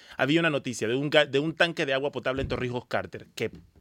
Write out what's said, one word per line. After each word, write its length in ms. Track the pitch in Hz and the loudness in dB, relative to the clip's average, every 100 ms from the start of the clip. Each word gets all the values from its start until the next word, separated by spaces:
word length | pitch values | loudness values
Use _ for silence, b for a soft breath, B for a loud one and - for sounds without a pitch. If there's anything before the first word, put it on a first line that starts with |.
| B - | B 0
había 220 | 131 165 | 2 4
una 120 | 165 | 4
noticia 360 | 139 131 113 110 | 0 -2 -4 -2
de 80 | |
un 160 | 127 147 | 0 4
ga-, 180 | 151 147 | 4 4
de 120 | 139 | 2
un 160 | 156 - | 0 2
tanque 280 | 170 165 | 0 0
de 100 | 147 | -2
agua 180 | 135 139 | -2 -2
potable 300 | 127 131 135 | -4 -4 -2
en 60 | 135 | -2
Torrijos 380 | 123 123 123 - | -4 -4 -6 -4
Carter, 400 | 107 95 107 - | -4 -4 -10 -14
que 160 | - 110 - - _ | -6 -6 -6 -20 _